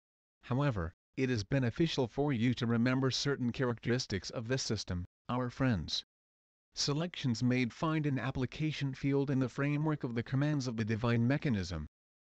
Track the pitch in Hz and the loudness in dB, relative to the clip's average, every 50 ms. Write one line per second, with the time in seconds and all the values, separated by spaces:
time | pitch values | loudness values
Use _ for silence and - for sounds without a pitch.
0 | _ _ _ _ _ _ _ _ - - 120 135 143 143 110 92 82 82 - _ | _ _ _ _ _ _ _ _ -6 -2 0 0 2 0 0 -2 -4 -4 -8 _
1 | _ _ _ 131 131 127 123 107 95 - 139 135 123 113 - - 170 160 - 143 | _ _ _ -2 0 0 0 -2 0 0 0 0 0 0 2 2 0 2 2 0
2 | 127 107 - 139 143 147 135 107 120 127 117 - 120 113 117 113 117 127 131 131 | -2 0 0 0 0 2 2 2 2 2 2 2 0 2 2 2 2 2 2 2
3 | 135 127 - - - 143 139 127 127 120 - - 131 120 117 - - 117 120 127 | 2 0 0 0 0 -2 -2 0 -2 -2 -2 0 -2 -2 -2 -2 -2 0 0 0
4 | - - 101 92 - - - 135 113 117 131 135 - - 113 98 - - 92 87 | 0 -2 -4 -4 -4 -6 -8 -8 -4 -4 -4 -2 -2 -2 -2 -4 -2 -4 -4 -4
5 | 92 - _ _ _ - 120 127 127 120 - - 135 127 110 82 - - - - | -6 -8 _ _ _ -6 -4 -4 -4 -4 -2 0 2 2 2 0 -2 -4 -6 -6
6 | - _ _ _ _ _ _ _ _ _ _ _ _ _ _ - - 147 143 156 | -8 _ _ _ _ _ _ _ _ _ _ _ _ _ _ -4 -2 -2 0 -2
7 | 175 175 - - - 127 113 - 127 123 123 127 127 110 - - 170 156 156 160 | -2 -4 -6 -2 -2 -2 0 2 2 2 4 4 2 0 -2 -2 -2 0 0 0
8 | 147 147 131 123 104 135 - 139 127 - - - 160 151 139 - 139 135 135 - | 0 0 0 0 -2 -2 -2 -2 -2 -2 -2 -2 -2 -2 -2 -2 -4 -4 -4 -2
9 | - 139 139 139 139 143 131 131 131 117 - 139 139 147 147 147 156 156 151 - | 0 2 2 2 2 2 2 2 2 0 0 -2 0 0 2 2 2 0 0 0
10 | - 123 117 120 - - 135 131 143 151 151 139 123 127 113 113 110 110 113 104 | -2 -2 -2 -4 -2 0 0 2 2 2 2 0 -2 -2 -2 0 0 0 0 2
11 | 120 117 117 117 117 123 143 151 - 147 110 98 90 90 87 78 76 - - _ | 2 2 4 4 4 4 2 2 0 0 0 0 -2 -2 -4 -6 -6 -8 -12 _
12 | _ _ _ _ _ _ _ | _ _ _ _ _ _ _